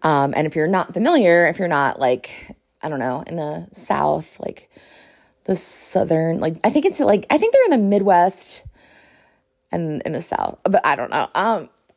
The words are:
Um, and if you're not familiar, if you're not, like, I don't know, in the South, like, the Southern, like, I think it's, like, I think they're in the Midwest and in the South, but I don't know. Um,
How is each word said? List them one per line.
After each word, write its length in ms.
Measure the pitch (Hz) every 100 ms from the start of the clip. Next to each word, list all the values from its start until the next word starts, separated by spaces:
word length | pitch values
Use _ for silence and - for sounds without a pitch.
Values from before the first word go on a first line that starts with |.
Um, 320 | 160 143 139 139
and 120 | 156
if 80 | 160
you're 120 | 156
not 260 | 190 -
familiar, 520 | 180 240 339 190 170 170
if 120 | 143
you're 80 | 180
not, 320 | 147 135 -
like, 560 | 131 127 - - - - _ _
I 80 | 156
don't 100 | 147
know, 240 | 127 123 -
in 80 | 170
the 320 | 151 156 170
South, 680 | - - 151 147 156 156 -
like, 300 | 50 - _ _ _ - - _ _ _
the 120 | - 190
Southern, 840 | - - - 185 - 160 160 165
like, 180 | 160 165
I 80 | 208
think 140 | 302 370
it's, 140 | -
like, 280 | 262 208 -
I 80 | 302
think 160 | 453
they're 120 | 539 480
in 60 |
the 180 | 269 196
Midwest 760 | 202 196 175 180 - - - - _ _ _ _ _ _ _ _ _ _
and 300 | 175 165 151
in 80 | -
the 100 | 147
South, 380 | 175 - - -
but 220 | - 196 -
I 100 | 143
don't 160 | -
know. 180 | 147 - -
Um, 340 | 208 214 139 _ _